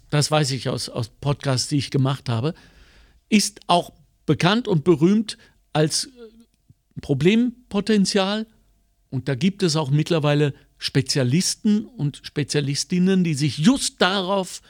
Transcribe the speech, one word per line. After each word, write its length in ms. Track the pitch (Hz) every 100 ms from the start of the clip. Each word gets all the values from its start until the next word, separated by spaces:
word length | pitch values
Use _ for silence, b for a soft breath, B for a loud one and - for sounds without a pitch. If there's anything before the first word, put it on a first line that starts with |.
| -
das 220 | 147 139
weiß 200 | 151 139
ich 180 | 131 123
aus, 180 | 123 -
aus 200 | - 113
Podcasts, 580 | - 139 143 139 127 -
die 80 | 147
ich 140 | -
gemacht 380 | 143 131 139 -
habe. 240 | 113 139 180 b b b b b b -
Ist 320 | 214 - - -
auch 240 | 175 - - _ _ -
bekannt 420 | 143 170 220 240
und 140 | 175
berühmt 540 | 160 156 170 214 214 - b b _
als 360 | 151 160 - 285 247 226 226 226 _ _ _ _ -
Problempotenzial. 1500 | - 139 170 226 247 - - 202 196 214 190 202 190 214 220 _ _ _ _ _ -
Und 180 | 135 -
da 80 | 131
gibt 280 | 180 190
es 120 | 180 156
auch 140 | 143
mittlerweile 640 | 147 151 165 147 147 147 b b _
Spezialisten 1080 | - 143 131 143 123 156 - - 214 208 -
und 360 | 233 147 -
Spezialistinnen, 1000 | - - 143 151 135 143 - 180 185 190
die 100 | 170
sich 240 | 139 147 135
just 440 | 160 269 - -
darauf 600 | 185 196 180 202 185 -